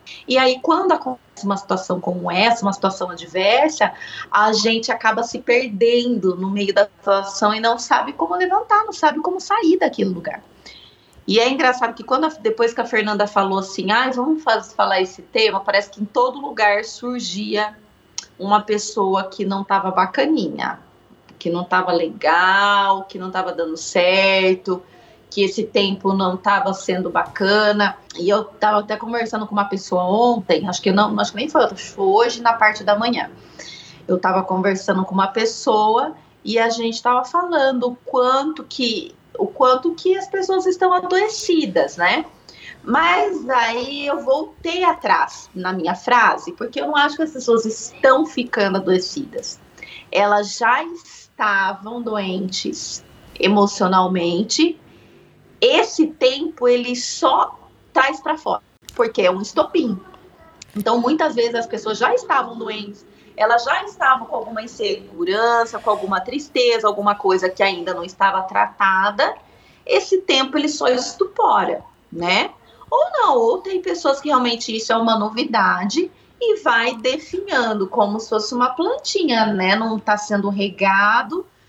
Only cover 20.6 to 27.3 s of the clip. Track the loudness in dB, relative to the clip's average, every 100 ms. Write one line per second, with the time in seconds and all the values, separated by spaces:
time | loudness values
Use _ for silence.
20.6 | -6 -8 -16 _ _ _ _ -10 -6 -4
21.6 | 0 0 2 0 -2 -2 2 4 4 4
22.6 | 4 4 2 0 -4 -10 -6 -4 -4 -4
23.6 | -4 -6 -2 2 4 4 4 4 2 2
24.6 | -2 -6 -6 -20 -20 -20 _ -2 0 0
25.6 | -2 0 0 0 -2 0 0 0 0 2
26.6 | 0 -2 -4 -4 -2 -2 -4